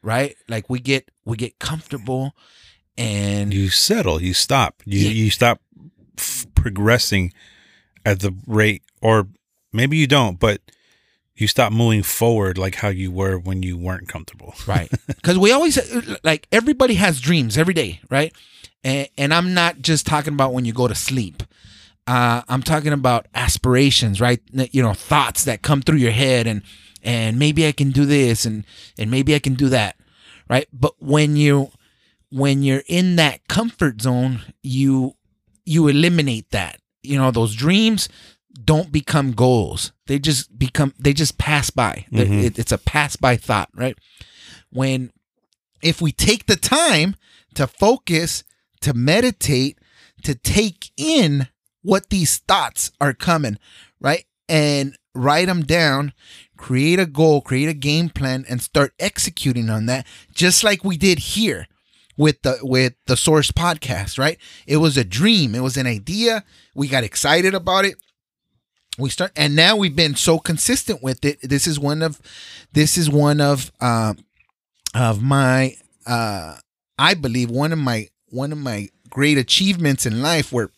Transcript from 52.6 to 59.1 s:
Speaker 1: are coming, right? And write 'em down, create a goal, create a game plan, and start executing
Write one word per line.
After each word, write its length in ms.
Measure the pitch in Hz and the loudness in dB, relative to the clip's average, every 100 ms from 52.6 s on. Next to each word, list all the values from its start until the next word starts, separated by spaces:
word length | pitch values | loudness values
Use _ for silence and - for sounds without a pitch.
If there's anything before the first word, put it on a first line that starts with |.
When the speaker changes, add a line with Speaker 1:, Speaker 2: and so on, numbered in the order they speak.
| 131 - - _ | 0 -6 -8 _
Speaker 1:
are 140 | 143 | -2
coming, 440 | 127 - 165 135 104 _ - - _ | -2 0 0 0 -6 _ -20 -20 _
right? 260 | 135 165 - _ - | -2 -2 -4 _ -2
And 480 | 160 147 143 139 - _ | 0 2 0 -4 -8 _
write 340 | 131 127 147 185 | -2 0 2 2
'em 140 | 175 | 0
down, 500 | 143 165 156 135 143 - - - - _ | 0 2 2 0 -4 -8 -20 -20 -20 _
create 420 | - 127 147 180 | -4 0 2 2
a 80 | 180 | 0
goal, 340 | 139 160 147 | 2 4 4
create 280 | - 131 151 | 0 -2 -2
a 40 | |
game 360 | 151 143 151 170 | -2 -2 0 -2
plan, 340 | - 135 131 131 | -4 -4 -4 -6
and 120 | 123 | -8
start 320 | - 156 139 _ | -2 0 0 _
executing 720 | 185 | -8